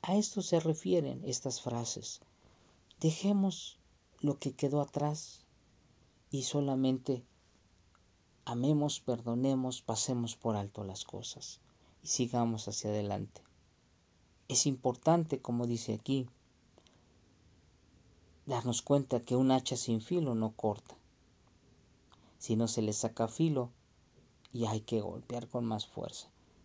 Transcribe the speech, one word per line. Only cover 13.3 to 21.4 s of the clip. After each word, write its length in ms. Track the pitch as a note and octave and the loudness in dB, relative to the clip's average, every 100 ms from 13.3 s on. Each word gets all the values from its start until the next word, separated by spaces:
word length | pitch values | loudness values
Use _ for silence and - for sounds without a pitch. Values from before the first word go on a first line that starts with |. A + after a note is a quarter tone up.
| - - _ _ _ _ _ _ _ _ _ _ | -12 -20 _ _ _ _ _ _ _ _ _ _
Es 200 | C3+ D3+ | 2 2
importante, 760 | C3 C3 B2 - E3+ D#3+ C3+ | 2 0 2 4 4 4 -2
como 240 | - A#2+ A#2+ | -2 0 0
dice 260 | A#2 - | 0 -2
aquí, 340 | A2 - C3+ B2+ - _ _ _ - - _ _ _ _ _ - - _ _ _ - _ - - - - | -4 0 0 0 -10 _ _ _ -20 -20 _ _ _ _ _ -20 -20 _ _ _ -20 _ -20 -20 -20 -4
darnos 340 | B2 A#2+ A#2 | -2 0 -2
cuenta 400 | - C#3+ C3 B2 | 2 2 4 -2
que 160 | - B2 | 2 4
un 140 | C3 | 6
hacha 260 | C3 B2+ B2+ | 4 2 -4
sin 240 | - A2+ | 0 -2
filo 340 | A2 F3 D3+ | 2 0 2
no 180 | A2+ A2 | 2 0
corta, 440 | A2 A2 G2+ - - _ _ _ _ | 0 -2 -2 -6 -20 _ _ _ _